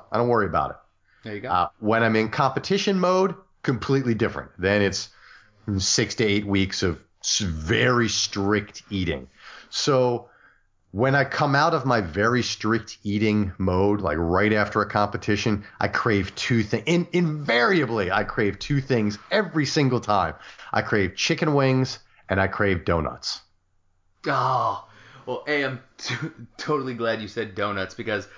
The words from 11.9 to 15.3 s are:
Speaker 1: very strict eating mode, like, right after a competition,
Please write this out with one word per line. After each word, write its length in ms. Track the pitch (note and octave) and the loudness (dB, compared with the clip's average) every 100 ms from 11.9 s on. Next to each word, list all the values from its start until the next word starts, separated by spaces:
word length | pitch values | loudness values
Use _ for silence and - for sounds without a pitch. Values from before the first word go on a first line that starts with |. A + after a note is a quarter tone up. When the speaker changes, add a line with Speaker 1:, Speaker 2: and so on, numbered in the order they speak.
| A#2+ | 0
Speaker 1:
very 420 | F2 E2 A2 B2 | 0 0 2 2
strict 540 | A2 - G#2+ A2+ - - | -2 -4 0 0 -2 -10
eating 480 | G2+ G#2 A2 G#2+ G2 - | -4 0 2 2 0 -2
mode, 440 | F#2 F2+ G2+ G2+ | 0 2 2 2
like, 160 | F#2 D#2 | 0 0
right 340 | E2 F2+ G#2 | 2 2 4
after 280 | G#2+ G#2 G#2+ | 2 2 0
a 80 | G#2 | 0
competition, 760 | G#2+ G#2 - - | 0 0 -2 -2